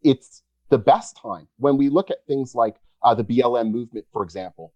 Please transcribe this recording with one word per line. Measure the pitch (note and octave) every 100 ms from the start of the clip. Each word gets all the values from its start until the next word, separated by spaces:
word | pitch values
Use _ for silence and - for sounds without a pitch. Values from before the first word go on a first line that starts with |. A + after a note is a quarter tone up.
it's | D#3 B2+ _ - _ _ _
the | C3
best | A#2+ G#3 - -
time | A2 F2+ D2+ _
when | C#3 C#3
we | C#3
look | D#3 F#3+
at | - -
things | C#3 B2+
like, | A#2+ A2+ - _ _
uh, | A#2+
the | A#2
B | A2 A#2+
L | A#2+ A#2+
M | A2+
movement, | A2+ A#2 A2 -
for | A2
example. | F#2 F#2+ F#2 - E2